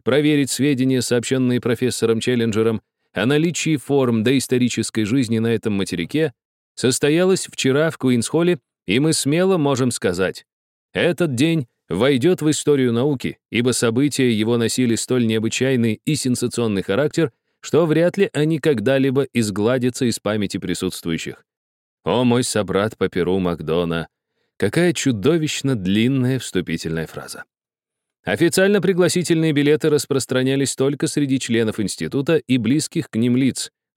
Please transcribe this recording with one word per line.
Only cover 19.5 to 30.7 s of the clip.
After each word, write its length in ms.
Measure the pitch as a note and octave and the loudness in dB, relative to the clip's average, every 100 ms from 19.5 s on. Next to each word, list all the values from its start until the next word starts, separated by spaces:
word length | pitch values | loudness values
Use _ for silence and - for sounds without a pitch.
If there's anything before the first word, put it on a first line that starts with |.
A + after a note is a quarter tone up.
| G2 G#2+ C3 B2 - A#2+ | 0 0 2 0 0 -2
из 120 | - | -2
памяти 400 | G#2 G#2+ G2 F#2+ | -2 -2 -2 -4
присутствующих. 880 | F2+ E2+ F#2 - F2 D#2+ D2 - _ _ _ _ _ _ | -6 -4 -4 -6 -6 -6 -6 -14 _ _ _ _ _ _
О, 200 | F2 A2 | -2 2
мой 200 | B2 A#2+ | 4 2
собрат 540 | B2 G#2+ F2+ F#2 G#2+ - | 0 -2 0 0 0 -2
по 120 | F#2+ | -2
перу 280 | F#2 F2 F#2+ | 0 0 0
Макдона, 720 | F2+ D#2+ D#2 E2 E2+ E2 - _ _ _ _ - | -2 -4 -2 -2 -2 -4 -6 _ _ _ _ -4
какая 360 | G#2 E3 F3 | -2 0 0
чудовищно 840 | D3 C#3 G#2+ B2 E3+ D#3 - C#3 A#2+ | 0 -2 0 0 0 -2 -4 -2 -2
длинная 640 | F#2 G#2 A#2+ C3+ B2 C3 | 0 0 2 0 0 -2
вступительная 640 | - F#2+ D#2+ E2 E2 D#2+ D#2 | -4 -4 -4 -6 -4 -6 -6
фраза. 380 | D2 - - - _ _ _ _ _ _ _ | -12 -16 -16 -20 _ _ _ _ _ _ _
Официально 580 | - B2 E3 F#3+ G3 G#3 | -4 0 2 4 2 2
пригласительные 680 | F3+ F3+ E3+ F3+ D#3+ E3 D#3+ | 2 2 2 0 0 2 2
билеты 380 | C#3+ C#3+ D3+ D#3 | 2 2 2 2
распространялись 840 | D3 - C3+ - B2+ C3 C3+ C3+ | 0 0 -4 0 0 0 0 -2